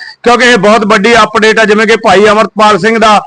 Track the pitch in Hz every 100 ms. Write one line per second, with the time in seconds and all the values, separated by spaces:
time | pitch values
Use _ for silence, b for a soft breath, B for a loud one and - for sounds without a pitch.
0 | B B 240 233 247 240 208 220 208 220
1 | 220 233 214 220 220 214 202 214 220 220
2 | 220 185 214 214 220 202 214 196 214 226
3 | 214 202